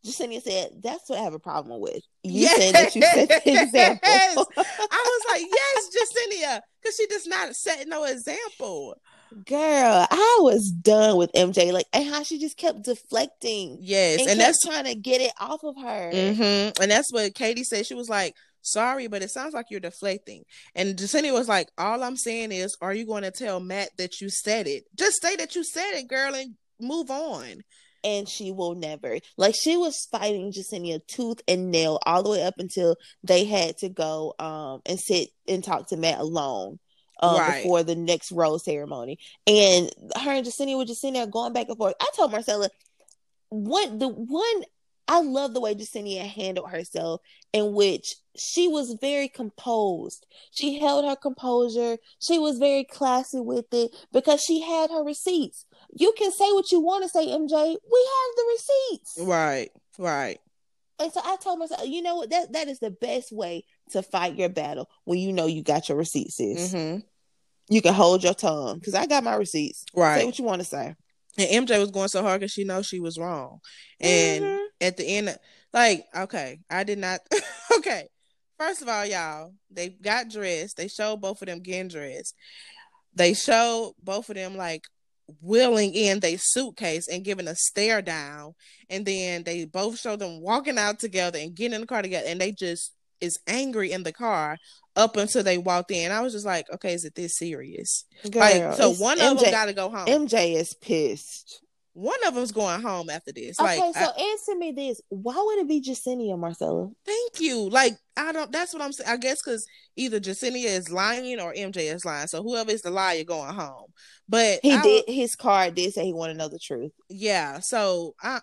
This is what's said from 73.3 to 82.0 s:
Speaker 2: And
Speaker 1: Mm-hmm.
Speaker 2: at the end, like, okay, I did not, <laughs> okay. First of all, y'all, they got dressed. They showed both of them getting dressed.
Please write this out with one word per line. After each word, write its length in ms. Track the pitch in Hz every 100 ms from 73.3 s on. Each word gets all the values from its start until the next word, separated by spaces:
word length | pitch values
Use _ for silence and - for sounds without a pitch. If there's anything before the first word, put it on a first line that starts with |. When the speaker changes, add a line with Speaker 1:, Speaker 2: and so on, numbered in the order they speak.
| 160 127 - - - - _
Speaker 2:
And 460 | - - 165 160
Speaker 1:
Mm-hmm. 200 | - 392 415 _
Speaker 2:
at 140 | 180 180
the 80 |
end, 340 | 156 202 208 - _ _ _
like, 340 | 240 240 180 -
okay, 460 | 165 190 208 135 151 _
I 140 | 180
did 140 | 202 202
not, 220 | 185 185 _
<laughs> 480 | 415 - - - 466
okay. 300 | 392 214 147 _ _ _ _ _
First 240 | 311 381
of 60 | 262
all, 180 | 220 208
y'all, 480 | 190 165 151 160 196 _
they 180 | 190 175
got 400 | 185 190 226 240
dressed. 480 | 214 196 170 185 -
They 120 | 180
showed 320 | - 214 214
both 200 | 196 196
of 40 | 180
them 120 | 170
getting 280 | 180 185 185
dressed. 460 | 165